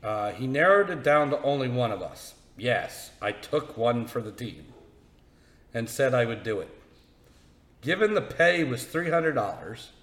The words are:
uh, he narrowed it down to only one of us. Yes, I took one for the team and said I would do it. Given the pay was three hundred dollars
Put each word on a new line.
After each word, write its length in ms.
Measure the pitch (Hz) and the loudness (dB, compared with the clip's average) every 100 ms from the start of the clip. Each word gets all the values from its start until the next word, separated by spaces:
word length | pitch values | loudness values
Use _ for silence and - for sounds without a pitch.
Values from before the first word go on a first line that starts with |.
uh, 300 | 107 107 104 | -4 -2 -4
he 140 | 101 131 | -4 -4
narrowed 440 | 135 170 202 190 | 2 6 6 6
it 120 | 170 | 0
down 280 | 127 147 143 | 4 4 4
to 100 | 139 | 0
only 260 | 135 143 131 | 0 0 0
one 240 | 123 120 | 0 0
of 100 | 101 | -2
us. 320 | 90 - - - - - | -8 -12 -20 -20 -20 -8
Yes, 540 | 117 107 - - - - | 0 0 -2 -10 -18 -6
I 120 | 104 | -6
took 440 | 104 - 151 - - | -6 -2 -4 -4 -2
one 300 | 117 120 113 | 0 2 -2
for 140 | 123 | -6
the 120 | 107 | -8
team 320 | 101 117 - - - - - _ _ _ _ _ _ _ | -10 -12 -12 -20 -20 -20 -20 _ _ _ _ _ _ _
and 140 | 120 117 | -8 -6
said 260 | - 135 | 0 2
I 100 | 123 | 2
would 180 | 117 113 | 0 -2
do 180 | 113 104 | -4 -4
it. 100 | 87 - - _ _ _ _ _ _ _ _ _ | -6 -14 -20 _ _ _ _ _ _ _ _ _
Given 320 | 135 185 214 | -4 2 2
the 80 | 208 | 2
pay 420 | - - 170 175 | -2 2 4 4
was 200 | 147 120 | 0 -2
three 260 | - 160 175 | -4 -4 0
hundred 240 | 165 160 | 2 2
dollars 580 | 139 104 82 78 113 - - | 0 -2 -6 -12 -16 -18 -20